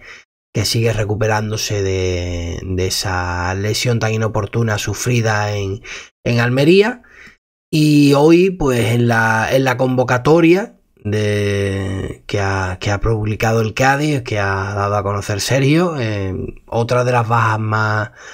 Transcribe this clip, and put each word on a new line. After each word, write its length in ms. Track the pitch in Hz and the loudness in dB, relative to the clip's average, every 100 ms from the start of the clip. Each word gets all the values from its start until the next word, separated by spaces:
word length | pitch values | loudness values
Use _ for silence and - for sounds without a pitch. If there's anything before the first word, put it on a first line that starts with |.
| - - _ _ _ | -20 -20 _ _ _
que 120 | 120 104 | -4 -2
sigue 260 | 120 113 | 0 0
recuperándose 880 | 107 104 107 110 107 107 107 - 104 | 0 -2 -2 0 0 -2 -4 -4 -2
de, 800 | 95 95 92 87 87 87 87 85 | -2 0 -2 -2 -4 -4 -6 -8
de 240 | 92 90 90 | -6 -2 -2
esa 680 | - 104 90 90 87 87 | -2 -4 -4 -4 -4 -4
lesión 460 | 95 104 104 123 117 | -2 -2 -2 -2 0
tan 120 | 110 | 0
inoportuna 680 | 110 110 110 101 117 113 104 | -2 -2 -4 -4 -2 -2 -2
sufrida 760 | - 98 120 120 110 104 104 104 | -4 -4 -2 0 0 0 -2 -4
en, 260 | 98 98 - - - _ 117 | -4 -6 -10 -16 -18 _ -2
en 140 | 120 | 0
Almería. 640 | 120 127 143 190 214 247 _ - - _ _ _ - | 0 2 4 6 4 -2 _ -20 -20 _ _ _ -4
Y 420 | 156 151 147 143 139 | 2 4 6 6 6
hoy, 340 | 156 170 190 | 6 6 4
pues, 420 | 180 139 123 113 | 2 0 2 2
en 160 | 120 120 | 2 2
la, 400 | 113 113 113 110 | 2 2 0 2
en 100 | 135 | 2
la 140 | 131 123 | 2 0
convocatoria 1000 | 127 127 123 123 139 165 165 180 226 _ _ _ 104 | 0 0 0 0 4 6 6 4 0 _ _ _ -4
de, 1160 | 107 104 104 101 101 98 98 95 95 92 - - | -2 0 0 0 0 0 -2 -4 -4 -6 -10 -6
que 120 | 104 | -2
ha, 380 | 98 95 92 92 | 0 -2 -2 -4
que 100 | 107 | -4
ha 120 | 101 | -2
publicado 580 | 113 110 107 107 113 113 | -2 -2 -2 -2 0 0
el 140 | 110 | 0
Cádiz, 480 | 104 135 139 151 139 | 0 0 2 0 -2
que 180 | 120 104 | -4 -4
ha 340 | 98 98 98 | -2 -2 -4
dado 220 | 101 101 104 | -2 0 0
a 80 | |
conocer 380 | 98 101 98 104 | -2 -4 -4 -4
Sergio, 580 | - 135 139 156 180 147 | 0 0 2 2 0 -2
eh, 340 | 110 104 95 92 - - - | -4 -4 -4 -6 -8 -12 -6
otra 380 | 117 117 123 | -4 0 0
de 80 | 123 | 0
las 160 | 123 110 | 0 0
bajas 320 | 117 110 110 | 0 0 -2
más, 520 | 110 110 107 107 104 - - | -2 0 0 -2 -4 -10 -20